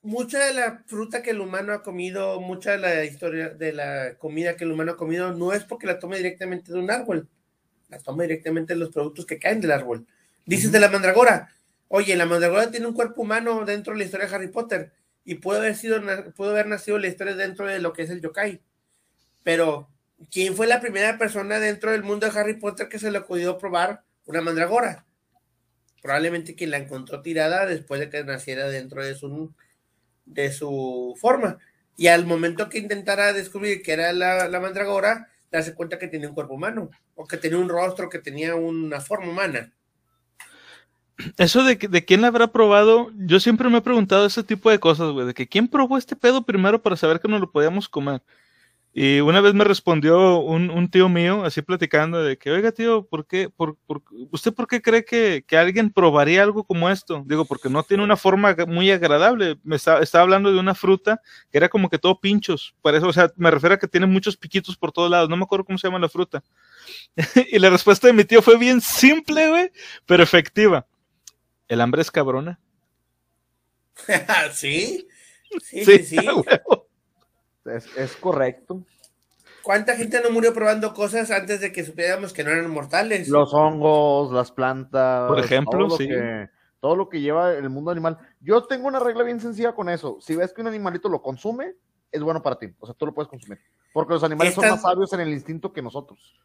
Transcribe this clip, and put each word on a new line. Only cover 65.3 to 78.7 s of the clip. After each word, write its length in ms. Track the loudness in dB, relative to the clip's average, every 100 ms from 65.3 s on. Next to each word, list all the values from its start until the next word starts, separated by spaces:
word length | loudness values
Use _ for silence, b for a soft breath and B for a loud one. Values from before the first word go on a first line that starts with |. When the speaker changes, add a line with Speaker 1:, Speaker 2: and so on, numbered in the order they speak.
| 0
Speaker 2:
me 80 |
acuerdo 200 | -2 -2
cómo 140 | -2 -4
se 80 | -4
llama 100 | -2
la 80 | -2
fruta. 340 | -2 -4 -6 _ B B B B B B -6
<laughs> 340 | 4 4 4
Y 60 | 6
la 100 | 6
respuesta 360 | 6 6 8 8
de 40 |
mi 120 | 6
tío 180 | 8 8
fue 160 | 10 8
bien 220 | 8 2
simple, 680 | 0 4 6 6 0 0 2
güey, 220 | 2 0 B B B 2
pero 160 | 6
efectiva. 640 | 6 4 2 4 4 4 -2 _ _ _ -20 _ _ _ _
"El 140 | 0
hambre 200 | 2 0
es 100 | 0
cabrona". 480 | -2 -2 -4 -6 -14 _ _ _ _ _ _ _ _ _ _ _ _ _ -18
Speaker 1:
<laughs> 560 | -2 -2 0 -2 -2
¿Sí? 560 | -6 -6 -4 -6 -8 -12 b b b _ -14
Sí, 220 | -12 2
Speaker 2:
Sí, 140 | 8 8
Speaker 1:
sí, 60 | 8 -2
sí. 80 | 0
Speaker 2:
a 80 |
huevo. 540 | -2 2 0 2 -2 _ _ _ _ _ _ _ _
Speaker 3:
Es, 220 | -14 -14 -12 -10
es 200 | -10 -6
correcto. 680 | -4 -2 -2 -6 _